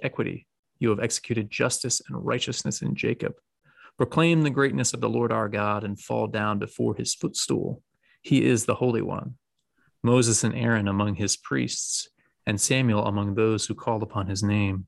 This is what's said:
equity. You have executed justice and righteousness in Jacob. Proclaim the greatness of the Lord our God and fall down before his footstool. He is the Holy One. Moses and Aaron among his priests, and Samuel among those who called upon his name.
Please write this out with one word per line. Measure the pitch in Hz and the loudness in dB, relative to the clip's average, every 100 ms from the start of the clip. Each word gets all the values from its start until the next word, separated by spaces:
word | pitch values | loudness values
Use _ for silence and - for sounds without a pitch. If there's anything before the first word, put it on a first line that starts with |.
equity. | 143 - 107 - _ _ _ - | -4 -4 -4 -6 _ _ _ -2
You | 117 | 0
have | 104 | 0
executed | 113 - - 110 104 | -2 -4 -4 -4 -4
justice | - 127 - 123 - - | -2 -2 -2 -4 -4 -6
and | 123 117 | -8 -4
righteousness | 123 - 123 139 - | -4 -4 -6 -6 -4
in | - - | -4 -2
Jacob. | 113 - - - _ _ _ _ - - | -2 -2 -6 -8 _ _ _ _ -10 -4
Proclaim | 123 160 170 165 | 0 4 4 4
the | 151 | 2
greatness | 139 139 135 123 | 2 2 2 -2
of | 120 | 0
the | 110 | -2
Lord | 117 117 | 0 0
our | 113 107 | 0 -2
God | 104 104 104 | -2 0 -2
and | 104 101 | -4 -8
fall | - 117 107 | -4 -2 -2
down | 107 107 104 | -2 0 -2
before | 107 - 117 104 | -4 -2 -2 -2
his | - - | -4 -4
footstool. | - - - 127 - - _ _ _ _ | -4 -4 -2 -2 -2 -8 _ _ _ _
He | - 135 127 | 2 4 4
is | 117 - | 2 2
the | 110 | 0
Holy | 127 113 | 0 0
One. | 95 90 127 - _ _ _ _ _ _ | -2 -6 -8 -12 _ _ _ _ _ _
Moses | 117 123 117 107 | 4 6 6 4
and | 113 123 | 0 0
Aaron | 117 113 101 | 2 2 2
among | 98 104 101 | 2 0 0
his | 101 - | -2 -2
priests, | - 135 120 - - - - _ _ _ - | -2 -2 -2 -4 -6 -6 -8 _ _ _ -4
and | 101 | 0
Samuel | - 131 123 104 104 | 2 2 4 2 2
among | 101 101 98 | 0 0 2
those | 110 110 - | 2 2 -2
who | |
called | 104 - 110 | -4 -2 -2
upon | 107 104 95 | -2 -4 -4
his | 98 | 0
name. | 101 104 98 95 | 2 2 2 -2